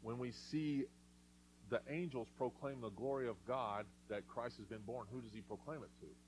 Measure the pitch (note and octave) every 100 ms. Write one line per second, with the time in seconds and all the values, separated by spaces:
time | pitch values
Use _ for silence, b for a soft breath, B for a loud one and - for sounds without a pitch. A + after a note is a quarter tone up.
0 | A2+ A#2+ B2 A#2 - D3+ D3+ C#3+ C3+ -
1 | - - - - - - - A#2+ - D3+
2 | F3 B2+ - - B2+ - C#3+ C3+ A2+ F#2+
3 | B2+ C#3 B2 G2+ - C3 A#2 G#2 G2 -
4 | - G#2 F#2+ - A#2+ - G2+ A2 G2+ B2
5 | G#2 B2 A2+ G#2+ F#2+ G#2 - D#3 G#2+ -
6 | D#2+ C2+